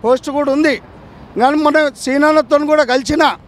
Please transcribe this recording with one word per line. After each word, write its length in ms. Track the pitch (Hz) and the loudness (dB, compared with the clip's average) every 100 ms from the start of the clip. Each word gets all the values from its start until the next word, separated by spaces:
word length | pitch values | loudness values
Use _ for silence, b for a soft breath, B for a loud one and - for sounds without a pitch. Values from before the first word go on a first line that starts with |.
పోస్ట్ 260 | 220 254 294 277 | 0 -2 -2 -4
కూడా 120 | 285 277 | -2 0
ఉంది. 200 | 311 240 - - - - - - | 0 -2 -8 -20 -20 -20 -14 -2
కానీ 180 | 247 302 302 | 0 2 0
మొన్న 120 | 302 302 - | 0 -2 -4
సీనాన్నతో 540 | - 277 302 311 277 294 302 | -4 0 2 2 2 0 2
కూడా 140 | 302 269 | 0 2
కలిసిన 300 | 254 233 311 302 175 | 0 -2 0 0 -2